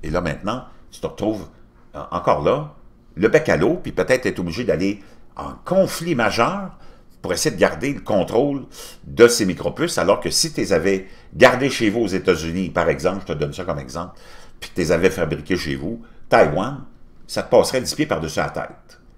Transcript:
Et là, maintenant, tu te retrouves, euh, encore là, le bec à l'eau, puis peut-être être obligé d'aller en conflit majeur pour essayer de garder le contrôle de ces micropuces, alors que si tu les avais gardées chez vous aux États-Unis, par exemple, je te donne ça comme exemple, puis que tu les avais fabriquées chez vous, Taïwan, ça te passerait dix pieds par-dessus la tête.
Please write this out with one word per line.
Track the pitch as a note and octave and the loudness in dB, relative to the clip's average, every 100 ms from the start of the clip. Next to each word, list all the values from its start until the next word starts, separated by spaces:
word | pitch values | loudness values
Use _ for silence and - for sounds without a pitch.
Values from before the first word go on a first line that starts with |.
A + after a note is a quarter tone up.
Et | D2+ | -2
là, | D#2+ | -2
maintenant, | E2+ C#2+ F#2+ B2 C3 - - | -2 -4 -6 -6 -8 -20 -20
tu | - | -10
te | A#2+ | -10
retrouves, | - G#2 - D#2+ - - - - D2 | -4 -4 -4 -8 -18 -20 -20 -20 -16
euh, | C#2+ | -8
encore | F2 F2+ E2 | -4 0 0
là, | D2+ B2+ D3+ - - - - - | 2 0 -2 -14 -20 -20 -20 0
le | G#2+ | 4
bec | D#3+ - | 4 4
à | E2 | 2
l'eau, | F#2+ F3 | 2 0
puis | B2+ | -4
peut-être | D#2 F2+ C3 G2+ | -4 0 2 0
être | F2+ | -4
obligé | F2 E2 | -6 -4
d'aller | A#2+ D#2+ G2 G#2 - - - - | -2 0 0 -4 -10 -20 -20 -14
en | C#2+ - | -12 -12
conflit | - F#3 F#3 - E3 | -2 2 2 0 -4
majeur | C#3 A2 G2+ A#2+ G3 F#3 - - - - - | 0 0 2 2 0 -8 -14 -20 -20 -20 -14
pour | - | -4
essayer | F2 D#3 | 0 0
de | G#2 | 2
garder | G2 D#2+ B2+ | 2 2 -6
le | C#3 | -6
contrôle | - G#2 E2 A2 C#3+ C#3 B2 - - - | -2 0 2 0 0 -2 -8 -16 -18 -18
de | - C#2 A#2+ | -12 6 8
ces | A#2+ G2 | 8 0
micropuces, | E2+ - - E3 - | -2 -4 -4 -4 0
alors | F2 G2+ | 2 2
que | E2+ | 2
si | - E3 | -2 -2
tu | D3 | -2
les | G2+ | 0
avais | F#2+ F2+ F#2+ F#2+ - - | 2 2 0 -2 -18 -18
gardées | - B2 B2 C3+ | 6 6 8 0
chez | - A2 | 0 0
vous | G#2+ | 2
aux | G#2+ | 0
États-Unis, | F#2 D#2 E2+ E2 F2 F2+ | 0 2 2 0 -4 -2
par | F2 E2 | 0 0
exemple, | C#2+ E2 G2 - | 2 0 -2 -6
je | |
te | D#2+ | -4
donne | D2 | -4
ça | C#2+ | -6
comme | F2+ D2 | -6 -6
exemple, | B1+ D2+ F2 - - - - - | -6 -10 -10 -14 -20 -20 -20 -18
puis | - | -14
que | |
tu | - | -6
les | D#2+ | 0
avais | E2+ F2+ | 2 2
fabriquées | F2+ D#2+ D2+ D2+ F2+ | 2 -2 -4 -4 -4
chez | D2+ | -4
vous, | C2+ D2+ D#2 - - - | -6 -6 -10 -12 -18 2
Taïwan, | A#2 D#2+ D2+ A2 C#3 - - - - - | 6 6 4 -2 -6 -14 -20 -20 -20 -10
ça | - | -8
te | G2 | 2
passerait | A#2+ F2+ C3 | 4 4 0
dix | A#2+ | -4
pieds | - | -4
par-dessus | - E2 D#2+ F2 | -2 -2 -4 -4
la | D2+ | -4
tête. | - - - - - - | -6 -10 -14 -20 -20 -20